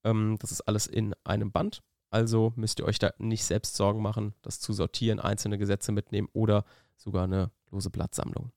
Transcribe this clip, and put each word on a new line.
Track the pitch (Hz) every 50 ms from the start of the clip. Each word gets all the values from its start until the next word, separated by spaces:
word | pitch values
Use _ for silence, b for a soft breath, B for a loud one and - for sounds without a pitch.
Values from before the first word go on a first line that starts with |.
Ähm, | - 110 110 110 107 107 110 107
das | - -
ist | - -
alles | - - 104 107 -
in | - - 113 110 104 95 _ _
einem | - 110 101 104 101
Band. | - - 180 214 - - _ _ _ _ _ _
Also | - 110 117 113 113 113 110 113 113
müsst | 117 110 107 - -
ihr | -
euch | - 110 -
da | - - - -
nicht | 110 113 113 107 -
selbst | - - 110 - - -
Sorgen | - 98 101 104 110
machen, | 107 104 110 110 104 104 101 _
das | _ - - -
zu | - -
sortieren, | 107 101 85 - - - 117 113 107 98
einzelne | - 95 101 104 - 104 104 98
Gesetze | 104 98 101 98 - -
mitnehmen | 104 101 - _ - 104 104 -
oder | _ 117 113 107 104 104 101 b b b b b b
sogar | _ - 104 98 92 92
eine | 92 95 95 92 - _ _ _ _
lose | - 101 95 95
Blattsammlung. | - - 87 - - - - - - - - 123 _